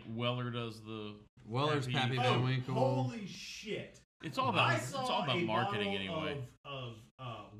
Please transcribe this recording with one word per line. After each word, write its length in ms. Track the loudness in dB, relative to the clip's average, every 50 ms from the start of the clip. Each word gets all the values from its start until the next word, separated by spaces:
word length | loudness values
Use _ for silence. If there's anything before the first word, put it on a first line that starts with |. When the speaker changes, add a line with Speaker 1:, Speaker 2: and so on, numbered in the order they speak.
| -4 -6
Speaker 1:
Weller 400 | -4 0 0 0 0 0 -2 -2
does 320 | -2 -2 -4 -4 -6 -8 -10
the 320 | -8 -8 -6 -6 -8 -10 -12 -16 -20 _ -20 -10
Speaker 2:
Weller's 400 | -4 0 0 2 2 2 2 0 0
Speaker 1:
Pappy? 60 | 2
Speaker 2:
Pappy 220 | 2 2 2 2 2 4 4
Van 100 | 4 4
Speaker 3:
Oh, 40 | 4
Speaker 2:
Winkle. 600 | 4 2 2 0 0 2 4 4 4 4 4 2
Speaker 3:
holy 240 | 0 -2 -4 -8 -8
shit. 720 | -10 -10 -12 -12 -12 -10 -8 -6 -6 -6 -6 -8 -12 -18 -20 _ _ _ -10
Speaker 1:
It's 140 | -6 -2 0
all 120 | 0 2
about, 200 | 4 4 6 6
Speaker 3:
I 60 | 4
Speaker 1:
it's 120 | 4 2 -2
Speaker 3:
saw 180 | -4 -2 0
Speaker 1:
all 180 | 0 0 2 2
about 140 | 2 2 2
Speaker 3:
a 40 |
Speaker 1:
marketing 560 | 2 2 2 2 2 2 2 0 0 0 0 0
Speaker 3:
bottle 300 | -2 -2 -2 -2 -2 -2
Speaker 1:
anyway. 160 | -2 -4 -6 -8 -12 -16 -14
Speaker 3:
of, 60 | -10
of, 240 | -8 -8 -8 -8 -10 -12 -16 -20 _ -12
uh, 240 | -10 -10 -10 -10 -12 -14 -16 -12